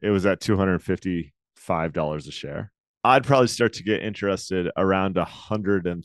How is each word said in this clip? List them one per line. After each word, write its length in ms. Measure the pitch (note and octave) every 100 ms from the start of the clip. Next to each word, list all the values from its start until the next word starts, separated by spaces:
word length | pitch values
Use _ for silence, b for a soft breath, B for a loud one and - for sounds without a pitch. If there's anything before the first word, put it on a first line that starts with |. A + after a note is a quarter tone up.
it 100 | G2+
was 160 | G2 G2
at 140 | F#2
two 160 | - G2
hundred 260 | F#2+ F2+
fifty-five 1080 | - F#2 F#2+ F2 D2+ _ _ _ - E2+ E2
dollars 340 | D#2+ D2+ D2+ C#2
a 60 |
share. 400 | - C#2+ - - _ _ _
I'd 200 | A#2 C3+
probably 240 | C3 C3+ B2
start 240 | - A#2
to 80 | -
get 200 | F2+ G#2
interested 680 | G#2+ G2+ G2+ F#2 - F#2 F2 -
around 400 | F#2+ F#2+ F#2+ F#2
a 80 |
hundred 640 | E2 - - G#2+ G2 G2 F2
and 180 | F2